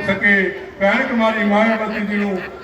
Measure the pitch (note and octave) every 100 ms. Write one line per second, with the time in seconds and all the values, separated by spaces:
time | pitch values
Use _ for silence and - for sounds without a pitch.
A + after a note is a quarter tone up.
0 | G3+ G3 G#3 G3+ F#3 - - - G3 A#3
1 | C4+ A#3 A3+ A3 G#3 G#3 A3+ G#3+ G#3+ A3
2 | G#3 G#3 G3+ F#3 - -